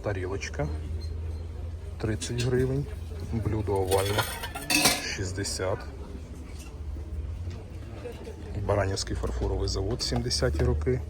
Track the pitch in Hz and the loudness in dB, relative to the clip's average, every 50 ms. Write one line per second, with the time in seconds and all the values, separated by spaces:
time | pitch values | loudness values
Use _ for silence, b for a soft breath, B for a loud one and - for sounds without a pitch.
0 | - 107 101 92 90 90 98 98 - - - - 147 151 - - - - - - | 0 0 0 0 -2 -2 -2 -4 -4 -4 -2 -2 0 0 0 -4 -4 -4 -4 -4
1 | - - - - - - - - - - - - - - - - - - - - | -4 -4 -4 -4 -4 -4 -4 -4 -6 -6 -6 -6 -6 -6 -6 -6 -8 -8 -6 -2
2 | - 110 110 104 - - 120 120 117 131 123 127 131 131 131 139 143 - - - | 0 0 0 0 -2 -2 -2 0 2 4 6 6 6 6 4 2 0 -2 -4 -6
3 | - - - - - - 117 117 104 107 107 107 104 101 101 98 95 92 95 98 | -6 -6 -6 -6 -4 -2 -2 0 0 2 0 0 2 2 4 4 4 4 4 4
4 | 98 101 101 104 - - - - - - - - - 151 151 - - - - - | 4 4 2 2 0 0 -2 -6 -6 -6 -6 -8 -2 2 2 6 6 6 4 4
5 | - - - - 98 92 92 98 98 - - - 92 92 104 - - - - - | 0 -4 -4 -2 -4 -2 -2 -2 -2 -2 -2 0 0 0 0 -2 -4 -8 -8 -8
6 | - - - - - - - - - - - - - - - - - - - - | -10 -8 -8 -10 -10 -10 -10 -10 -10 -10 -10 -10 -10 -10 -10 -8 -8 -6 -6 -6
7 | - - - - - - - - - - - - - - - - - - - - | -6 -4 -4 -4 -4 -4 -4 -4 -4 -4 -6 -6 -8 -10 -10 -8 -8 -8 -8 -8
8 | - 247 226 - - - - - - 202 - 104 101 95 101 101 95 95 98 - | -8 -8 -8 -8 -10 -10 -10 -10 -8 -4 -2 -2 4 4 6 6 6 4 2 0
9 | - - 107 - - - - - 110 98 98 92 95 95 - 95 95 98 120 127 | 0 -2 0 0 0 0 0 0 2 2 2 2 2 2 2 0 0 0 0 0
10 | - - 131 123 120 123 - - 135 123 - - 127 123 123 123 - 131 127 127 | 0 2 2 2 2 2 2 4 4 4 6 6 4 4 4 4 4 2 2 2
11 | - | 0